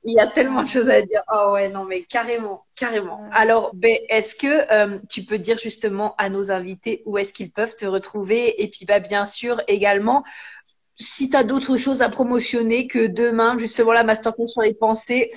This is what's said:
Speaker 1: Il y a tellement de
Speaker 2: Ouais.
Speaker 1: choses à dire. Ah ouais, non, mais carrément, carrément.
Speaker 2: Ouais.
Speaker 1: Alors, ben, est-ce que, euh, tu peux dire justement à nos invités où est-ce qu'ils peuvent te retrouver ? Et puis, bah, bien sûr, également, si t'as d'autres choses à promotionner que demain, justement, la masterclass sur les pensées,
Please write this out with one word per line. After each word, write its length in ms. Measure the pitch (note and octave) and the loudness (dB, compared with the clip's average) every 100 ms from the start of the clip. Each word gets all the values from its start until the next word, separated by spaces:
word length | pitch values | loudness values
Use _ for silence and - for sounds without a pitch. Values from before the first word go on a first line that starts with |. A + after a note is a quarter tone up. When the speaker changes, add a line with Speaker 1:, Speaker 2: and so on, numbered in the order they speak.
| A3+ | 2
Speaker 1:
Il 60 | |
y 60 | A3+ | 2
a 80 | G#3 | 4
tellement 340 | - C4 C4 | 2 0 0
de 60 | C4 | -2
Speaker 2:
Ouais. 40 | |
Speaker 1:
choses 160 | C4 A#3+ | 0 4
à 120 | G#3 | 4
dire. 220 | G3+ G#3 - | 4 -2 0
Ah 240 | G#3+ G3+ | 0 2
ouais, 180 | G3+ G3 | 2 -2
non, 140 | G3 F#3+ | -4 -6
mais 180 | F#3 | -8
carrément, 640 | F3 A#3+ A#3 A#3 G#3+ F#3+ _ - | -4 -4 -4 -6 -6 -10 _ -8
carrément. 480 | B3 A3 G3 - | -4 -4 -6 -12
Speaker 2:
Ouais. 60 | G#3 | -4
Speaker 1:
Alors, 380 | G#3+ A3+ A3+ - | 2 4 4 2
ben, 240 | F#3 A3+ A3+ - | 0 2 2 0
est-ce 260 | A3 G#3+ - | 0 0 -2
que, 360 | C#4 D4+ - | 0 2 4
euh, 280 | G#3+ G#3 G3 - | 4 2 -2 -10
tu 140 | - | -12
peux 160 | F#3 G#3+ | -6 -6
dire 180 | F3 A3+ | -2 -4
justement 580 | A3+ - G#3+ G3 G#3 - | -4 -6 -4 -2 -4 -4
à 120 | G3 | -4
nos 220 | G3 G3 | -2 -2
invités 500 | F#3+ F3+ F#3 - A3 A3 | -4 -4 -10 -6 -6 -4
où 100 | G3+ | -4
est-ce 160 | G3 | -4
qu'ils 180 | - F3+ | -6 -10
peuvent 240 | - A3+ A3+ | -4 -4 -4
te 100 | G3+ | -4
retrouver ? 760 | F#3+ F#3 G#3 F#3+ A3+ A#3+ A3 | -4 -4 -10 0 2 2 0
Et 60 | G#3 | -4
puis, 160 | - F3+ | -6 0
bah, 140 | G3+ | 0
bien 260 | G3+ G3+ G3+ | 2 -2 -2
sûr, 360 | - A#3+ A#3 - | -4 -4 -4 0
également, 560 | G3+ G3+ G3+ G#3+ C4+ C#4 - - - _ _ _ _ | 2 2 2 2 0 0 -18 -20 -20 _ _ _ _
si 320 | - - C4 | -6 -4 2
t'as 140 | C#4+ | 2
d'autres 320 | A#3 C4+ C4 B3+ | 2 0 0 0
choses 260 | C4+ C4 | 0 2
à 60 | A#3+ | 0
promotionner 760 | - A#3+ B3 A#3+ A#3+ A3+ A#3 B3+ | 2 0 0 0 0 2 0 0
que 200 | A#3+ A3+ | 0 0
demain, 500 | F3+ A#3+ A3+ A3+ A#3+ | 2 0 4 2 2
justement, 340 | A3+ - A3+ | -4 2 4
la 100 | A#3 | 6
masterclass 420 | A3+ A3 A3 A3 A#3 | 4 2 0 -4 -4
sur 160 | - | 0
les 140 | A3 G#3+ | 0 2
pensées, 540 | A3 A3 - B3 A3+ | 0 0 0 0 0